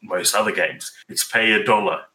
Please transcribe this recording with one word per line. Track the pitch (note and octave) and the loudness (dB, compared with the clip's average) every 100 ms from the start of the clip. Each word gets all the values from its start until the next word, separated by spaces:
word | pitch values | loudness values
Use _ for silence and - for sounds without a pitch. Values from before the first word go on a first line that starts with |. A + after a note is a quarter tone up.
most | - F2+ E2+ | -6 -4 0
other | G#2 G#2+ | 0 0
games. | F2+ F2+ - - - - | 0 -2 -4 -14 -16 -10
It's | - | -8
pay | - A#2 A2 | -2 0 2
a | G#2+ | 2
dollar | G#2+ G#2+ G2 D#2+ - | 4 2 2 -2 -8